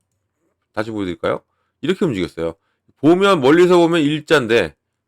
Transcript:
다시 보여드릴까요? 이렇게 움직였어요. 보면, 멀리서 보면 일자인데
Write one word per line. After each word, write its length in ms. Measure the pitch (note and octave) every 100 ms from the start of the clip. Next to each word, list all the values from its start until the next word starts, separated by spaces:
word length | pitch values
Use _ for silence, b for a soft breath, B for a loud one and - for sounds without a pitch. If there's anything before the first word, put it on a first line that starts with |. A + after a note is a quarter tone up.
| _ _ _ _ _ _ _
다시 160 | - A2
보여드릴까요? 520 | G#2+ F#2 E2+ F#2 B2 - _ _ _
이렇게 240 | C#3+ F#3 F3+
움직였어요. 500 | G2 E2 - E2 - _ _ _ _
보면, 440 | D3 F3+ G3+ F3+
멀리서 360 | B2+ E3 F3+ F3+
보면 240 | E3+ E3+
일자인데 760 | D3 D3+ - D3+ A2+ A#2 E2 - _ _